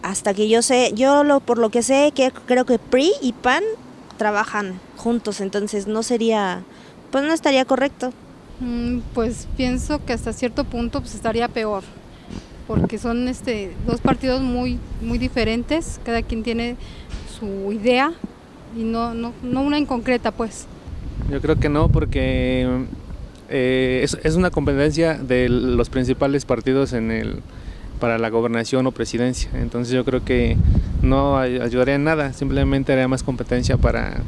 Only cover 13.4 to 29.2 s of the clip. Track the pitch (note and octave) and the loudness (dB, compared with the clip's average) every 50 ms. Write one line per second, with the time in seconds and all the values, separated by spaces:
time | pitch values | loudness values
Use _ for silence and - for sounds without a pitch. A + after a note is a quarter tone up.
13.4 | - - A#3 G#3+ G3+ F#3 D#3+ - - - A#3 A#3+ - A3+ - - - C4 B3 C4 | -4 -4 -4 -4 -4 -8 -8 -6 -2 -2 -2 2 2 2 2 2 0 0 0 0
14.4 | C4 B3+ B3 B3 B3 B3+ B3 A#3+ - - - - A3+ A#3 A#3 A#3+ B3 B3 - B3+ | 0 -2 -2 -2 -2 -2 -4 -6 -6 -10 -10 -8 -4 -2 -2 -2 -2 -2 0 0
15.4 | A3+ G#3+ A3+ A#3 A#3 - D4 D#4+ E4 - - - - - A#3 A3+ A3+ - A#3+ A3 | 0 0 0 -2 -2 0 -2 -2 -2 -4 -10 -10 -6 -4 -4 -4 -2 -2 -4 -4
16.4 | G#3+ A#3+ A3+ A3+ A#3 A#3+ A#3+ B3 - - - - - - - - - - - - | -4 -4 -4 -2 -4 -4 -6 -8 -12 -14 -14 -16 -14 -12 -12 -12 -12 -12 -12 -10
17.4 | A#3 G3+ G3 G3 G3 G3+ G#3 A3+ G3+ A#3+ B3 B3 C4+ D4+ E4+ - - - - - | -8 -6 -6 -4 -4 -4 -4 0 2 2 4 4 2 0 -2 -6 -12 -14 -14 -16
18.4 | - - - - - - A3+ A#3 A3+ A3+ A3+ A3+ A#3 A#3 A#3 A3+ A#3 A#3 A#3+ - | -20 -20 -20 -20 -18 -14 -10 -6 -4 -2 -2 -2 -2 -4 -4 -6 -8 -8 -10 -10
19.4 | - B3 B3 C4 C#4 C#4+ D4 D4 D4 - C4+ A#3+ A3 B3 B3+ A#3+ - A3+ G#3 - | -6 -4 -2 0 0 0 0 0 0 0 -2 -4 0 0 0 0 0 -2 -4 -2
20.4 | A#3 G#3+ - - - - - - - - - - - - - - - - C#3+ C#3 | -6 -6 -6 -12 -16 -16 -18 -16 -14 -14 -12 -10 -10 -8 -8 -4 -4 -2 -2 -2
21.4 | C3+ D3 D#3 - - D3+ D3 D3 D#3+ D#3+ - D#3+ D#3 D3+ - C#3 C3 C3 C3 B2+ | 0 2 2 2 2 2 2 4 4 4 4 2 2 0 0 0 0 2 2 2
22.4 | B2+ B2+ C3 B2+ B2+ B2+ B2+ B2+ C3 - - - - - - - - - - - | 2 2 2 2 2 2 0 -2 -2 -6 -8 -14 -14 -14 -14 -12 -14 -16 -16 -20
23.4 | - - - C#3 B2+ B2+ C3 C3 C3 B2+ B2+ C3 A#2+ D3 - - - D#3+ D#3+ F3 | -12 -4 0 0 2 2 2 2 2 2 2 2 2 0 -2 0 0 0 2 4
24.4 | F#3 F3 - D#3+ C#3+ C#3+ C#3+ C3+ C#3+ D#3 D3 D#3 E3 D#3+ D#3+ - C3 B2 B2+ B2+ | 2 2 2 0 0 2 2 4 2 2 4 2 2 2 2 -2 -2 0 2 2
25.4 | B2+ B2 A#2+ B2 A2 B2+ B2 A#2+ A#2+ - - C3 B2+ B2 C3 - C#3+ C#3 C#3 C#3+ | 4 4 2 2 2 2 2 2 0 2 0 -2 0 0 2 2 2 2 2 0
26.4 | C3+ - C3 A#2 A2 C3+ C3 C3+ C#3 B2 B2+ A#2 A2+ A2+ A2+ A2 A2 A2 G#2+ - | 0 0 -2 0 2 2 2 2 2 0 0 -2 -2 -2 -2 -2 -4 -4 -6 -8
27.4 | - - - - - - - - - - - - - A#2+ A#2 A2+ A2+ A2+ A2 A#2 | -10 -14 -16 -14 -14 -14 -14 -12 -14 -12 -6 -2 0 0 0 0 0 0 2 2
28.4 | A#2 A#2 A#2 A#2 A#2 - - C3 B2+ C3 B2 - A#2+ - - A#2 | 2 2 0 -2 -2 0 0 2 2 0 0 -2 -6 -4 0 0